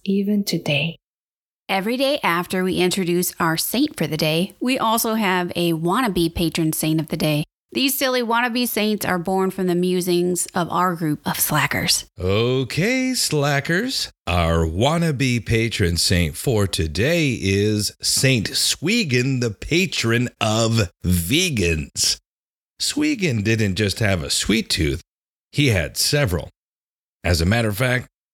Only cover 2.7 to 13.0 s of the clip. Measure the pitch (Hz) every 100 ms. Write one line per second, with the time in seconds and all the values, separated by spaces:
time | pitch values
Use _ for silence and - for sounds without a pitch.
2.7 | 160 180 180 175 175 175 - 170 160 -
3.7 | 214 294 - 160 156 165 160 190 - 247
4.7 | 262 226 226 233 220 208 185 175 - 175
5.7 | 160 170 202 254 180 165 - 165 160 160
6.7 | - 156 160 151 160 156 147 156 _ _
7.7 | - 254 - 269 254 233 233 247 233 240
8.7 | - 214 214 - 180 165 190 190 180 185
9.7 | 175 180 180 180 175 175 180 - - 170
10.7 | 170 180 170 165 147 - - - 156 139
11.7 | 95 85 - - - 90 101 120 131 131
12.7 | - 196 262